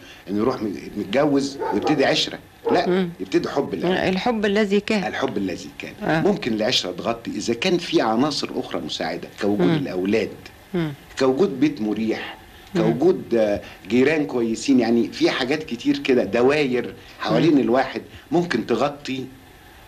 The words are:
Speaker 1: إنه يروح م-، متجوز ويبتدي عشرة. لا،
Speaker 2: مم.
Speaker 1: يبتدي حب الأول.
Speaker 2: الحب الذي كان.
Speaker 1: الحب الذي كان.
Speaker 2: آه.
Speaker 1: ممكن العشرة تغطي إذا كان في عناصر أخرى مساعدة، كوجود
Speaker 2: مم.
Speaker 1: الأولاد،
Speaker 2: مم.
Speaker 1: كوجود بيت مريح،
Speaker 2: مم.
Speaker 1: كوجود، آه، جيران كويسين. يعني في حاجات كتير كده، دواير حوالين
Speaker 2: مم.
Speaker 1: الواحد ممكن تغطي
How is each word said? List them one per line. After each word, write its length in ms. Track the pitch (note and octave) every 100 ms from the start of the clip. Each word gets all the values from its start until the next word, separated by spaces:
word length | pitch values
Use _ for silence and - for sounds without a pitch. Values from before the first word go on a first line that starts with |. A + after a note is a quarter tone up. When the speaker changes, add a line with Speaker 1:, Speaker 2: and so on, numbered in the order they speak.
| - - -
Speaker 1:
إنه 80 | G#2
يروح 240 | A#2+ B2
م-، 120 | G#2+ D#2+ - G#2
متجوز 600 | F#2 B2 D3+ C#3 - - -
ويبتدي 320 | - - D3 B2+
عشرة. 340 | D#3 - - - - -
لا، 180 | F3 F3+
Speaker 2:
مم. 200 | F#3 F3+ E3+
Speaker 1:
يبتدي 300 | F#3+ E3+ F3
حب 240 | - -
الأول. 200 | - E3+ F#3
Speaker 2:
الحب 500 | F3+ F#3+ B3 A3+ G#3
الذي 340 | G3+ G#3 G3+
كان. 240 | - G#3+ C#3
Speaker 1:
الحب 300 | - B2+ G2+
الذي 320 | F#2+ D#2 - -
كان. 140 | - -
Speaker 2:
آه. 180 | G#2+ D#3+
Speaker 1:
ممكن 320 | F3 G3 A#2+
العشرة 380 | G#2+ G#2+ B2 F2+
تغطي 400 | F2+ F#2 A#2+ -
إذا 220 | - G2+
كان 240 | A#2 F#3+ F3
في 240 | - D#3+
عناصر 480 | A#2+ A2+ D3 - - -
أخرى 260 | - E2+
مساعدة، 460 | D#2 - E2 E2+ - -
كوجود 260 | G2+ G#2 F3
Speaker 2:
مم. 80 | D#3
Speaker 1:
الأولاد، 540 | B2 F#2 F#2+ A2 F#2+ - - - -
Speaker 2:
مم. 200 | F3+ D#3 C#3 - -
Speaker 1:
كوجود 400 | C3+ C3+ F#3+ B2+
بيت 220 | D#3 D3
مريح، 560 | G#2+ G#2+ A2 G#2 - - - - - F#3
Speaker 2:
مم. 60 |
Speaker 1:
كوجود، 540 | A2 A#2 E3+ C3+ - A#2
آه، 260 | G#2+ G2+ - - F#2
جيران 360 | A#2+ C3+ D#3+ C#3+
كويسين. 540 | B2 A2+ A2 - B2+
يعني 280 | A2+ A#2 G#2
في 220 | - D#3+
حاجات 340 | - B2 D#3
كتير 340 | D#3 A#2 C#3 C#3+
كده، 260 | C#3 A#2+
دواير 680 | G2 A#2 B2+ D3+ C3+ B2 A2+ - - -
حوالين 340 | - D#3+ E3+
Speaker 2:
مم. 80 | C#3+
Speaker 1:
الواحد 400 | A2+ B2+ C#3 A2 - - -
ممكن 340 | E3 E3+ - G2+
تغطي 600 | A2+ C#3+ C#3+ - C3 B2+ - - - - -